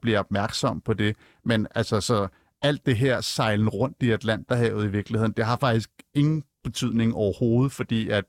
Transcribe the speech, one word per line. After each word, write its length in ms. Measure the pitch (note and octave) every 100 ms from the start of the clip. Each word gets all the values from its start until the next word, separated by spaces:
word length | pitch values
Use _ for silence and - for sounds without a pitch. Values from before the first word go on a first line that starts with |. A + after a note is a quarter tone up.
bliver 180 | A#2 G#2
opmærksom 640 | G2 G2+ G2+ - C3 -
på 120 | -
det. 220 | G#2 G#2+ G#2+ - _ -
Men 220 | A2 G2+ A#2
altså, 260 | A2 A2
så 260 | - A2+ G2 - _ _
alt 240 | C#3+ C#3 -
det 120 | A2
her 240 | C3+ A#2
sejlen 480 | A2 - A#2 G#2 A2
rundt 280 | G2+ C3 -
i 100 | B2+
Atlanterhavet 760 | G#2+ A2 A2 - B2 A#2 G#2 G#2
i 20 |
virkeligheden, 400 | G2+ G2+ A2 A2 G#2
det 80 | A2
har 120 | A#2+
faktisk 320 | C3+ A2+ G#2 _ -
ingen 300 | C#3+ D3 D#3 - _
betydning 520 | B2+ - B2 A2+ A2+ A2+
overhovedet, 560 | G#2 F2+ A#2+ A#2 C3+
fordi 380 | - - A2+ G#2
at, 160 | G#2